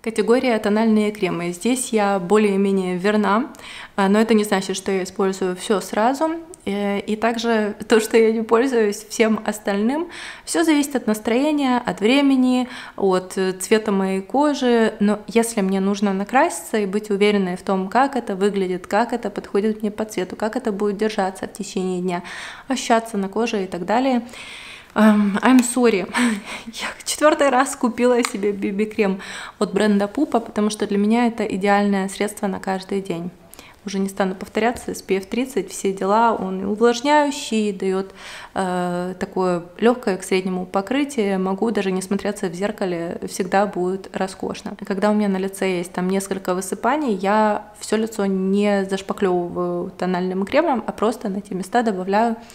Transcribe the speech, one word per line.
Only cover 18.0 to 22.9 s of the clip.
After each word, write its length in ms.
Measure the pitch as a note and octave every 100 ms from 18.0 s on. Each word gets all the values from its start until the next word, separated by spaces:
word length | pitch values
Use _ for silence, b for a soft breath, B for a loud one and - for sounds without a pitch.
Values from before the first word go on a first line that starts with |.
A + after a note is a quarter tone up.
| C4+ C4
это 180 | A3+
выглядит, 520 | F#3 G3+ F#3+ F#3 F3+ -
как 260 | G3+ A#3+
это 180 | A#3+ G3+
подходит 520 | - - G3+ G#3+ G#3+
мне 80 | G#3
по 140 | G#3
цвету, 300 | G#3+ - F#3
как 220 | - A3 A#3+
это 160 | A#3
будет 240 | G3 G#3 G3
держаться 500 | G#3+ G#3+ F#3+ G3 -
в 60 |
течение 480 | - G3 F#3+ F#3 F#3
дня, 220 | F#3 F3 B B B B -
ощущаться 500 | C4 -